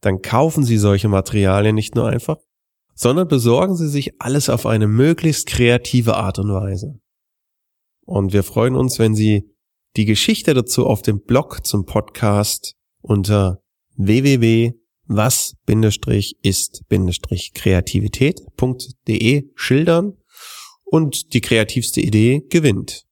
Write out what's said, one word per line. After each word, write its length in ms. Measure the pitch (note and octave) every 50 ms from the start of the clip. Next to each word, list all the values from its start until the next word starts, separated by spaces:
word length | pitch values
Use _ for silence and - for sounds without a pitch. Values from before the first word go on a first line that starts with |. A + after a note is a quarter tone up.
dann 200 | - G2 F#2+ F#2
kaufen 420 | - - - A2+ C#3+ E3 D#3 D#3+ C#3+
Sie 140 | A#2 A#2 G#2+
solche 300 | G2+ G#2 G2+ G2 - G#2+
Materialien 680 | G2+ F#2+ F#2+ - - G#2+ G2 F#2+ F#2+ G2+ G#2 A2 G#2+
nicht 200 | G#2+ G#2+ - -
nur 120 | A#2+ A#2 A#2
einfach, 300 | A#2 B2 - - D#3 - _ _ _ _ _ _ _ _ _ _ _
sondern 340 | - - A#2+ C3 E3+ F#3 E3
besorgen 480 | - C3+ A2+ A#2 A#2 C3+ F3+ F#3+ F#3+
Sie 120 | E3+ E3 D3+
sich 340 | C#3+ C#3+ C3 - - _
alles 280 | - A#2+ C3 D3 C#3 -
auf 160 | B2+ A2+ -
eine 220 | A2+ A2+ A2 G#2+ G#2
möglichst 600 | G#2+ A2+ C3 D#3 E3+ E3 - D#3+ D3 - - -
kreative 680 | - - B2+ A#2+ A#2+ A#2+ - - - B2+ A#2 A#2 G#2 G2
Art 220 | G#2+ G2 - -
und 120 | G2 G#2
Weise. 480 | G2+ F#2+ F#2+ G2 F#2+ F#2 G2+ D3 C#3+ A2 _ _ _ _ _ _ _ _ _ _ _ _ _ _ _ _ _ _ _ _ _
Und 280 | - - G2 G2 F#2+ F#2
wir 100 | G2+ F#2+
freuen 320 | - - A2 A2 B2+ C3
uns, 240 | C3 C3 C3 B2+ -
wenn 160 | A2+ A2 G#2+
Sie 340 | G#2+ G#2+ G#2+ G#2+ G2+ - _ _ _ _ _ _ _ _ _ _
die 100 | - G#2+
Geschichte 480 | G#2 G#2+ G#2 - - A3 - - - D3
dazu 320 | B2+ A2 - - - B2+
auf 160 | - B2 -
dem 200 | - - G#2+ G2+
Blog 440 | - - A#2+ B2+ - - - - -
zum 200 | - - G#2+ F2+
Podcast 920 | - - G#2+ G2+ - _ - - G#2+ G2+ G2+ G#2 - - - - - - _ _ _ _ _
unter 640 | _ - G#2+ G2+ F#2+ G2 G#2+ G2+ G2 F#2+ F#2 - _ _ _ _ _ _ _
w 280 | - G2 F#2+ G#2+ B2 C3+
w 160 | C#3 C#3 B2
w 340 | A2+ A2+ A2+ A2+ A2+ A#2 A#2+ _ _ _ _ _ _
was 500 | - - G2+ G#2+ B2 - - - - - _ _
bindestrich 720 | - A2+ A2 A2 G#2+ G#2 - - - - G#2 G2+ - - _ _
ist 440 | - F#2 - - - - - - _
bindestrich 680 | G#2+ G#2 F#2+ F2+ F2 - - - - F2+ - - _
kreativität 880 | - - - F#2+ F2+ F2 - - G#2 G2 G#2 - - C3 C#3+ - - - - _
punkt 360 | - - B2+ B2+ B2+ - - - _ _ -
d 100 | A2 -
e 320 | A2 A#2 C#3 C#3+ C#3 - _
schildern 640 | - - - B2+ C#3 D#3+ E3+ E3 E3+ F3+ G#3 F#3+ _ _ _ _ - - - - - - - _ _ _
und 500 | - - D#3+ D#3+ C#3+ - - - _ -
die 80 | B2
kreativste 580 | - - B2 A2+ A2 G#2+ - B2+ A#2 - - -
Idee 460 | - - G#2 G#2+ A2 A#2+ C3 C#3+ D#3 _
gewinnt. 580 | - E3+ D#3 C#3 G2 - - - - - _ _